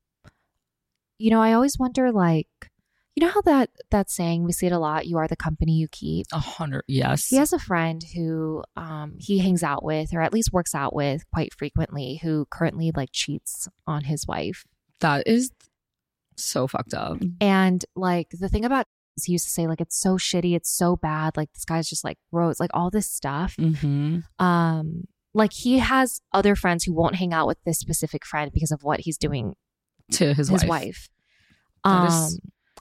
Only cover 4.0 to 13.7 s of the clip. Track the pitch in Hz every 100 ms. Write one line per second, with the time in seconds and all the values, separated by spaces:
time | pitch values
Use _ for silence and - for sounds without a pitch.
4 | 190 - 170 170 170 - 180 175 156 156
5 | - 165 156 - 160 156 160 160 156 -
6 | 151 165 - 160 - - 151 139 - 131
7 | 127 147 - 262 294 339 - 175 165 160
8 | 165 170 160 160 160 156 - - 160 156
9 | 151 - - 196 185 175 160 139 151 156
10 | 156 170 160 220 226 180 170 147 139 151
11 | 143 151 - 170 - - 143 - 160 143
12 | 135 156 165 156 143 - 165 - 165 156
13 | 131 - - 143 - - -